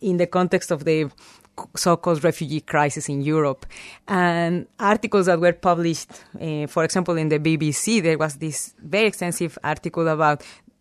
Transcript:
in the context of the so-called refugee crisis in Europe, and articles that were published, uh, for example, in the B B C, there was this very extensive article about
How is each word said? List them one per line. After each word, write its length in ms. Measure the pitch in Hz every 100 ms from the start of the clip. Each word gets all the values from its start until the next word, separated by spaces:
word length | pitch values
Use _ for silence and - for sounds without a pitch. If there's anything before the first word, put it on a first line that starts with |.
in 160 | 185 175
the 100 | 175
context 460 | 185 180 185 -
of 120 | 160
the 260 | 160 156 147 - - - _ - - -
so-called 480 | 180 170 175 160
refugee 360 | 165 - 147 151
crisis 480 | - 151 147 151 147
in 140 | 143
Europe, 440 | 143 156 143 131 - - - - -
and 580 | 190 175 170 170 175 - -
articles 460 | 202 208 214 202 180
that 120 | 170
were 140 | 175
published, 580 | 165 185 170 170 156 - - - -
uh, 260 | 160 151 147
for 160 | 175
example, 340 | 165 190 175 165
in 120 | 156
the 100 | 151
B 180 | 156 156
B 140 | 151
C, 300 | 139 - 226
there 180 | 165 156
was 180 | 156 139
this 380 | 160 139 - _
very 240 | 156 190 220
extensive 500 | - 175 165 170 -
article 460 | 147 156 170 170 165
about 340 | 156 151 147 - - _ _